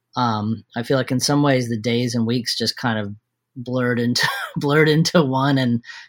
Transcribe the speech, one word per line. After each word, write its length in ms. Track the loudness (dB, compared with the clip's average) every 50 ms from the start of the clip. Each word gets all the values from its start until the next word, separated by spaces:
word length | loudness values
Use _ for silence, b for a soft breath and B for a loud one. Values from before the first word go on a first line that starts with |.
| _ _ _
um, 480 | -2 -2 0 0 -2 -2 -4 -4 -6 -8 _ -10
I 60 | -10 -2
feel 140 | 0 0 0
like 140 | 0 0 -2
in 80 | -2
some 220 | 0 0 2 2 2
ways 260 | 2 2 2 0 -2
the 100 | -4 -4
days 360 | -2 -2 0 0 0 0 0
and 120 | 0 0
weeks 300 | 0 -2 -2 -2 -4 -4 -2
just 180 | -4 -4 -4
kind 220 | -4 -4 -2 -2 -2
of 160 | -4 -6 -10 -12 _ _ _ _ _ _ _
blurred 420 | -12 -8 -6 -4 -2 0 0 0 0
into, 280 | 0 0 0 0 -2 -2 -4 -6 -10
<laughs> 140 | -8 -8
blurred 320 | -4 0 2 4 4 6 6
into 340 | 4 4 2 4 4 4 2
one, 320 | 4 2 0 2 2 2 2
and 240 | 2 2 0 0 B B B B B